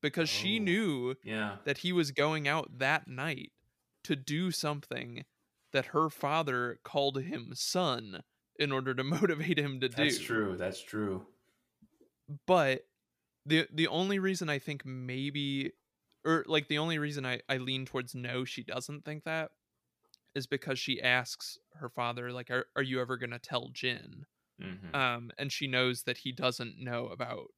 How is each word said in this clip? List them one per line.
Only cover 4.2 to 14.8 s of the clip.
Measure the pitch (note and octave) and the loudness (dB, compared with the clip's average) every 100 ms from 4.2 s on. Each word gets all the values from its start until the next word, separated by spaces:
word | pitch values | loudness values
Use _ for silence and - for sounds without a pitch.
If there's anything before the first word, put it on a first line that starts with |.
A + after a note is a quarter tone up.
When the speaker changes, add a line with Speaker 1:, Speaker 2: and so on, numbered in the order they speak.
| C3+ D3 F#3 | 0 0 0
Speaker 1:
something | D#3+ D3+ D3 - B2 A#2+ A#2+ C3+ _ _ _ _ | 0 -2 -2 -4 -8 -6 -10 -14 _ _ _ _
that | C#3 B2+ | 0 2
her | C#3+ D#3+ | 2 2
father | - C#3+ D#3 D3+ B2 B2 - | 2 0 2 2 0 0 -4
called | - D3 C#3 C3+ | -2 2 2 0
him | C#3 C4+ A#2 | -4 -6 -8
son | A#2+ - F3+ F3 A#2+ A2 F2+ - _ _ - | -4 0 2 2 0 -4 -12 -14 _ _ -2
in | D3 | 2
order | C3+ C3 | 2 0
to | B2+ | 0
<laughs> | |
motivate | C3+ D#3+ F#3+ D3+ D#3+ D#3 | 0 4 4 4 2 2
him | C#3+ C3 | 0 0
to | B2+ | 0
Speaker 2:
That's | A#2+ D3+ A#2+ | 4 4 4
Speaker 1:
do. | |
Speaker 2:
true. | - A2+ G#2 F2+ | 0 2 2 0
That's | F2+ - | -2 -4
true. | - G#2+ G#2 F#2+ - _ _ _ _ _ _ _ _ _ - D3 - | -6 -2 0 -2 -6 _ _ _ _ _ _ _ _ _ -14 -12 4
Speaker 1:
But | F3+ C#3+ C3 - _ _ _ _ _ - | 6 6 2 -2 _ _ _ _ _ 2
the, | D#3+ - | 2 4
the | D3+ D#3+ | 2 2
only | D3 F#3+ G3 | 2 2 2
reason | F#3+ F#3 E3 | 2 0 0
I | C#3+ | -2
think | - C#3+ | -2 -8